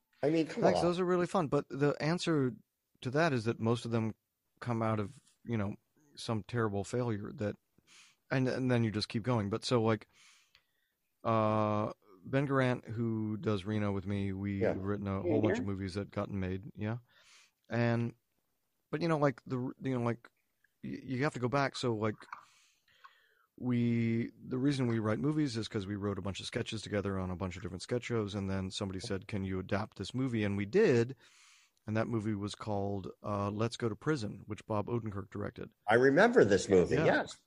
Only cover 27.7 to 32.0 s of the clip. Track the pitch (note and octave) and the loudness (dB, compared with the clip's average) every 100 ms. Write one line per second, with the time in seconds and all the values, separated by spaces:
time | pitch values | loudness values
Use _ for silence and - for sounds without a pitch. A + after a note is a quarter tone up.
27.7 | F2+ - B2 - A#2 G#2 G2+ G2 F#2+ F#2+ | -8 -4 -4 -2 -2 -2 -2 -2 -2 -2
28.7 | - G2+ F#2 - G2 - G#2 F#2+ F#2 F#2+ | -4 -4 -4 -4 -6 -4 -4 -2 -4 -2
29.7 | G2 - - G2 B2 C3 A#2 G#2 G2+ G2+ | -2 -4 -8 -8 -4 -2 0 0 0 0
30.7 | E3+ G#3+ A#2+ A#2 C3+ - - - - _ | 4 6 6 4 -2 -18 -20 -20 -20 _
31.7 | _ - G#2+ | _ -4 -2